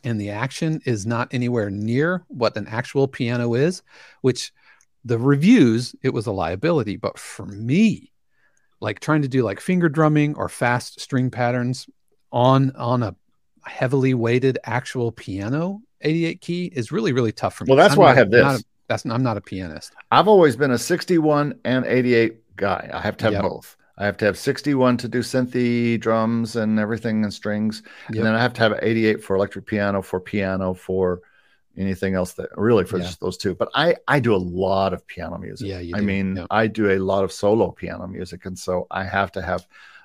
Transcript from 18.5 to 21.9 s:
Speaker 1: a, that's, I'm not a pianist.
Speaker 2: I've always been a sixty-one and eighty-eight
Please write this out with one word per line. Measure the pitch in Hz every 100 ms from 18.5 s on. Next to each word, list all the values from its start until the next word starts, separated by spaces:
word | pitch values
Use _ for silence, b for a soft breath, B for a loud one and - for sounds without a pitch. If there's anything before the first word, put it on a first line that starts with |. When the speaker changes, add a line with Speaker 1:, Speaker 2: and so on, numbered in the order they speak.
| 131
Speaker 1:
a, | - _ -
that's, | 107 127
I'm | 117
not | 127 101
a |
pianist. | - 98 87 76 - - -
Speaker 2:
I've | 127 185
always | 202 156 117
been | 143
a | 120
sixty-one | - 170 - 170 156 147 147 -
and | - 127
eighty-eight | -